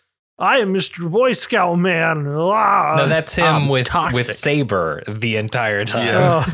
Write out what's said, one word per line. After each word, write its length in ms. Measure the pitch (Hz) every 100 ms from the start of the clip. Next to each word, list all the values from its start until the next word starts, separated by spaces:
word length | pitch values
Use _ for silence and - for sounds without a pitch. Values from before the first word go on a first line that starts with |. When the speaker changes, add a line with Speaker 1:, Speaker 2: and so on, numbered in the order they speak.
| _ _ _ _
Speaker 1:
I 200 | 190 254
am 140 | 202
Mister 340 | 190 - - 170
Boy 260 | 202 254
Scout 440 | 220 - 220 175 175
Man." 480 | 185 165 165 156 143
Ah. 680 | 151 175 220 220 202 151 156
Speaker 2:
No, 100 | 139
that's 260 | 160 156
him 100 | -
Speaker 3:
I'm 240 | 165 156 143
Speaker 2:
with, 200 | 135 123
Speaker 3:
toxic. 260 | 175 165
Speaker 2:
with 180 | 123 110
Saber 680 | 107 147 147 120 98 80 73 -
the 300 | 107 117 107
entire 480 | 110 127 110 104
time. 220 | 110 117 117
Speaker 4:
Yeah. 380 | 110 180 165 160